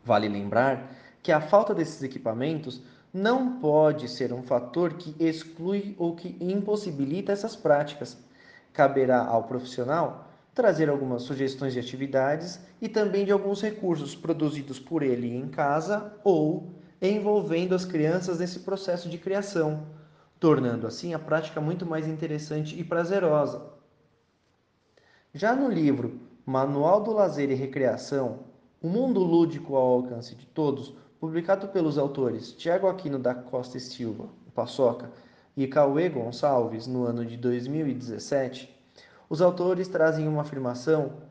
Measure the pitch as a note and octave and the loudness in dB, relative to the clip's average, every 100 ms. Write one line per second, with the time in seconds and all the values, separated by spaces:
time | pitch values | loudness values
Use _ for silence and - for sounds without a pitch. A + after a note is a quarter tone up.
0 | - A2 G#2+ G2+ G2+ G#2+ C3+ B2+ - - | 4 2 2 -2 0 2 2 0 -6 -18
1 | - _ - D#3 D3+ G3+ G#3+ F#3 D3+ - | -20 _ 2 2 6 4 6 0 -2 -4
2 | C3+ - A#2 A2+ C#3+ D#3 C#3 - - - | -8 -6 -4 -2 -2 -2 -6 -12 -18 -20
3 | _ F#3 G3+ C4 B3+ - D3+ D3 D#3 C#3+ | _ -2 0 2 0 0 2 6 6 4
4 | B2 - B2+ A#2+ B2+ B2 A#2+ E3 F3 E3 | -6 -4 -4 -4 0 -2 0 -2 -2 -2
5 | - D3+ E3 D#3+ - - E3+ G3+ G3+ G3 | -14 -2 0 0 -10 -8 -4 -2 -4 -4
6 | E3+ E3 F3+ - F3+ G3+ G3+ G#3 F#3+ C#3+ | -4 -4 -12 -6 -2 -2 -2 -2 -4 -4
7 | C3+ E3+ G3 G3+ A3 - D#3+ C#3+ D3 - | -2 -2 -2 -4 -4 -4 4 4 2 -6
8 | B2 - - _ - - _ - C3+ C3+ | -12 -14 -20 _ -20 -20 _ 4 4 6
9 | B2+ B2 A2+ A2+ - B2+ B2 - B2 D#3+ | 4 4 4 0 0 -6 -6 -6 0 0
10 | C#3+ - - - _ - A#3 D#3 D#3 C#3+ | 0 -4 -18 -20 _ 2 4 4 2 2
11 | C3 B2 B2 C3+ C3+ C3+ C3+ B2 A#2+ B2+ | 0 -4 -4 -2 -2 -2 -4 -4 -6 -6
12 | C#3 C3+ C3 D#3 F3 - - - A3+ A3 | 0 2 2 0 -4 -12 -18 -10 -4 0
13 | G#3 G3 G3 G3+ G3 G3+ G#3+ G#3+ F#3 D#3+ | 2 2 4 2 2 -2 -2 -2 -2 -2
14 | C#3 - D#3+ D#3 D3+ D3 C#3 B2+ - E3 | -4 -8 -4 0 0 -2 -8 -12 -4 -2
15 | C#3 A#2+ A#2+ B2 C3 - C#3+ D3 E3 G#3 | 0 0 -2 -4 -6 -2 0 0 0 -4
16 | G#3 - G3+ E3+ D3+ F3+ - - - _ | -4 -2 2 4 2 -2 -8 -18 -20 _
17 | F#3 G#3 G3+ G#3 D#3+ E3 F#3 F#3 F3+ D#3+ | 0 2 2 0 2 0 2 0 0 0
18 | D3+ F3+ F3+ E3 F3+ - - F#3+ F#3+ F3 | 2 2 -2 -2 -4 -6 -6 -6 -4 -4
19 | F3 E3 - G3 G3+ E3+ D3+ D#3 D#3 - | -4 -8 -4 -4 -2 0 0 -2 -8 -16
20 | - _ _ _ E3+ C#3+ B2+ A2+ A2 - | -20 _ _ _ 4 6 4 -2 -4 -6
21 | F3 D#3+ D#3 D#3 D#3 - D3+ F3 F3 D#3+ | -8 -8 0 -2 0 -4 -4 -4 -4 -4
22 | D#3 D#3 D#3+ D3+ D3+ D3+ D3+ D#3+ E3 E3+ | -4 -6 -6 -6 -4 -6 -6 -8 -4 -2
23 | E3+ G3 F3+ D3+ C#3 - - - _ _ | 0 2 4 4 2 -2 -12 -20 _ _
24 | _ _ _ _ _ _ _ _ _ _ | _ _ _ _ _ _ _ _ _ _
25 | _ _ _ C#3+ G#3+ B3+ C#4 F3+ D3+ B2 | _ _ _ -2 0 2 2 2 2 2
26 | A#2 - - - - C3 C#3 C#3+ D#3 G3+ | -2 -8 -18 -14 -2 0 0 2 4 4
27 | G#3 G#3+ F#3+ C#3+ C#3 B2+ C3 D3 C3 G#2+ | 4 2 2 2 0 0 -2 0 0 0
28 | - C#3 B2 G#2 - - _ _ E3 G#3 | -2 -2 -2 -6 -16 -20 _ _ -4 0
29 | C4 G3+ F3+ E3+ E3 C#3+ - C3+ B2+ B2+ | 2 2 4 4 4 0 0 2 4 4
30 | B2 A#2 A#2 - - - D3 - - - | 2 -8 -12 -18 -12 -2 0 0 -6 -16
31 | - _ D#3+ D#3+ E3+ G3 G3 F#3+ D#3 C#3+ | -20 _ -4 -4 0 0 0 0 0 2
32 | C#3 C#3 B2+ A2 - - E3 F3+ F#3+ F3+ | 0 0 -2 -2 -10 -8 -2 2 2 0
33 | D3+ C#3 B2 B2 - B2+ B2 C3 - - | -6 -2 -2 -2 -6 -6 -6 -12 -12 -8
34 | A#2 G#2+ - - - - A2+ - B2+ B2 | -8 -8 -12 -16 -10 -4 -4 4 2 2
35 | - - - _ _ - C3+ D3 C#3+ C#3+ | -10 -16 -20 _ _ -4 0 4 4 4
36 | F3 C#3+ A#2 B2 D3+ C3 A2+ A2 B2 B2+ | 0 -2 -6 -2 2 2 0 -4 -6 -2
37 | A#2+ A#2 A#2 A#2 A#2+ B2 B2 D3+ D3+ B2 | -2 -2 -6 -4 -2 -2 -2 -2 -2 -4
38 | A#2 G#2 - C#3+ B2+ B2+ - _ _ - | -6 -10 -2 -2 -2 -8 -18 _ _ -20
39 | - - _ D#3 F3+ F3+ F3+ F3+ F#3 E3 | -20 -20 _ 4 4 4 0 0 0 4
40 | D#3+ D#3 D#3 D3+ D3 C#3 B2+ A#2+ - D#3 | 4 4 0 -2 -4 -4 -4 -4 2 2
41 | C3+ - - | 2 -6 -20